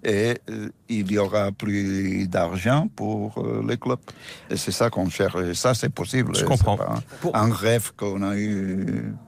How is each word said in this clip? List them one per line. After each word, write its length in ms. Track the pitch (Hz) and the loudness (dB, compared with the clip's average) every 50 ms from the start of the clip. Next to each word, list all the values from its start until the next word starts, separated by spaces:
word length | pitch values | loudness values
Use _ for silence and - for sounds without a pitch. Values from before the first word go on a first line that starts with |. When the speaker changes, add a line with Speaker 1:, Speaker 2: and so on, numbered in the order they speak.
| - | 0
Speaker 1:
et, 360 | - 104 101 107 117 120 120 _ - | 2 2 4 2 2 0 -2 _ -10
euh, 180 | 113 110 104 - - _ _ _ | -8 -8 -8 -10 -12 _ _ _
il 240 | 117 107 101 92 | -2 -2 0 2
y 60 | 104 104 | 2 2
aura 340 | 101 95 101 104 101 98 | 2 2 2 2 2 2
plus 760 | 101 - - 104 101 101 98 98 98 95 98 95 92 95 98 | -2 -2 -2 -2 0 0 0 0 0 0 0 0 0 0 -2
d'argent 600 | 90 90 95 87 85 92 95 87 113 131 147 165 220 - | 0 2 2 2 2 0 0 2 2 2 4 2 0 -4
pour, 420 | - 104 104 110 107 104 107 - - | -4 -4 -4 -2 -2 -4 -4 -4 -4
euh, 260 | 123 117 117 110 110 113 | -4 -2 -2 -2 0 -2
les 80 | 117 | -2
clubs. 240 | 113 - 123 127 123 - - - - - - - - - - | -2 0 -2 -2 -2 -4 -16 -20 -18 -18 -18 -18 -18 -8 -6
Et 60 | - | -6
c'est 160 | - - - | -4 -4 -4
ça 180 | 95 - 120 117 | 0 2 2 2
qu'on 180 | - - 92 90 | 2 0 -2 -2
cherche. 280 | - - 98 92 - 90 90 | 0 0 0 0 2 0 -2
Et 100 | 87 85 | -2 -2
ça, 200 | - - 127 127 | 0 2 2 2
c'est 160 | 110 - - | 2 0 -4
possible. 440 | - - 87 - - 131 117 110 98 | -2 -4 -6 -2 0 0 0 0 0
Speaker 2:
Je 80 | - | 0
Speaker 1:
Et 20 | - | 2
Speaker 2:
comprends. 320 | - 139 117 - - 101 | 2 4 4 4 4 4
Speaker 1:
c'est 80 | - - | 0 0
pas 180 | - - - - - - - | -2 -2 -4 -6 -8 -12 -4
Speaker 2:
Pour 160 | - 175 - | -4 -2 2
Speaker 1:
un 160 | 110 107 117 110 | 4 4 2 2
rêve 380 | 98 101 110 117 120 110 - - | 2 2 2 2 2 2 -2 -6
qu'on 240 | - 101 101 98 98 98 | -4 -4 -2 0 0 0
a 120 | 98 101 | 0 0
eu 760 | 101 104 107 104 95 95 95 92 95 92 - - 117 117 - 52 - - | 0 0 0 -2 -2 -2 -2 -2 -2 -2 -2 -2 -2 -4 -4 -8 -10 -12